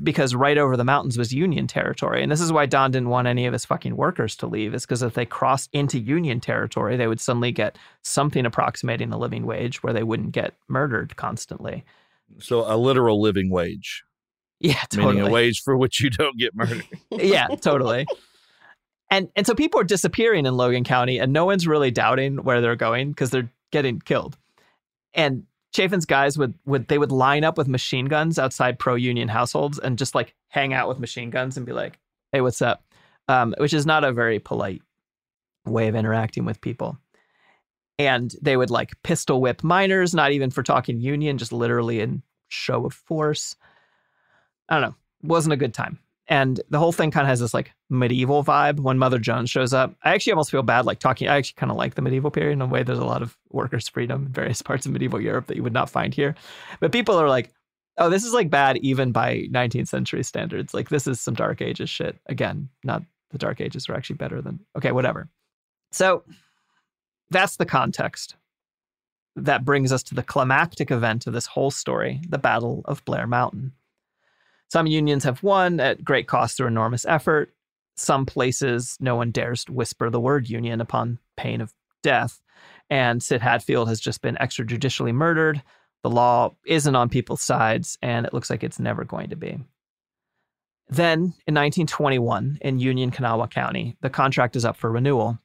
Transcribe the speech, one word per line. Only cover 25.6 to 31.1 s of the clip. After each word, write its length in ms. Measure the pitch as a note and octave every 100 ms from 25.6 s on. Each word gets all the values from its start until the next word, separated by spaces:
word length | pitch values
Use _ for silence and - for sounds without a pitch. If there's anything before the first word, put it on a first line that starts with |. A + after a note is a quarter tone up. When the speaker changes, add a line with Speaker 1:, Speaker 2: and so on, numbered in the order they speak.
| _
Speaker 1:
Chafin's 320 | - F#3 G3
guys 320 | D#3+ C#3 C#3 D3
would, 180 | B2+ - C#3
would, 220 | C3+ A2+
they 100 | D3
would 140 | C#3+
line 320 | C3 C3 D3
up 120 | D#3+ E3
with 120 | C3+
machine 380 | B2+ - C3 C3+
guns 320 | D3+ D#3+ D#3
outside 400 | C3 - B2+ B2
pro-union 500 | C3 B2 B2 A#2+ A#2
households 500 | A#2 B2 D#3 C#3+ C#3+
and 180 | C3 A#2+
just, 160 | C3
like, 200 | C3+ - _ _
hang 240 | C#3+ C3+
out 140 | C3 A#2+
with 100 | C3
machine 320 | A#2